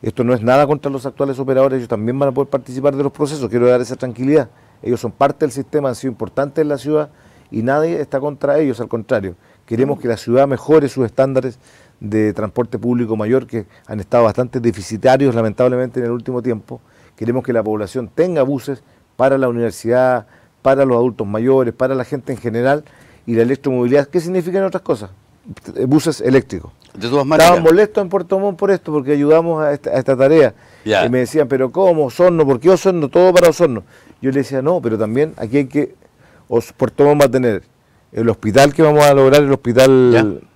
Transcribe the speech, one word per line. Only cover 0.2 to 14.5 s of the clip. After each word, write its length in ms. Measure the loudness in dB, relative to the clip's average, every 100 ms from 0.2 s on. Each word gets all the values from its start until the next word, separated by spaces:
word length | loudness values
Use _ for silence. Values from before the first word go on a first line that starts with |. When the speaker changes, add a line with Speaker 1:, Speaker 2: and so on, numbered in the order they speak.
Speaker 1:
no 100 | -2
es 80 | 0
nada 240 | 2 2 2
contra 240 | 0 -4
los 160 | -8 -10
actuales 320 | -6 -6 -4
operadores, 400 | -2 0 0 0
ellos 100 | -6
también 300 | -6 -4 -2
van 100 | -2
a 40 |
poder 160 | -2 -4
participar 440 | -6 -8 -4 -4
de 80 | -2
los 80 | -4
procesos, 360 | -4 -6 -6 -4
quiero 180 | 0 2
dar 140 | 2
esa 160 | -2 -8
tranquilidad. 540 | -10 -6 0 0 0 _ _ _
Ellos 180 | -6 -4
son 100 | -6
parte 280 | -2 -2 0 -4
del 60 |
sistema, 360 | -4 -6 -4 -4
han 60 |
sido 160 | -6 -8
importantes 480 | -8 -8 -6 -4 -2
en 60 | -2
la 80 | -4
ciudad 320 | -2 -4 -4 _ _ _ _
y 120 | -6
nadie 360 | -2 0 0 -4
está 200 | -6 -6
contra 380 | -6 -4 -2 0
ellos, 200 | 0 -4
al 80 | -6
contrario. 480 | -8 -4 -4 -4 -12 _ _
Queremos 340 | _ -2 -2 -2
que 80 | -4
la 100 | -6
ciudad 280 | 0 0 2
mejore 420 | -2 2 2 2
sus 180 | -4 -4
estándares 520 | 0 0 0 -4 -12 _ _ _ _
de 360 | -4 -2 0
transporte 440 | -2 -6 -4 -6 -4
público 380 | -4 -2 -2 -4
mayor, 300 | -2 -2 -2
que 180 | -10 -12 _ _
han 120 | -12
estado 240 | -2 2
bastante 360 | 2 0 -4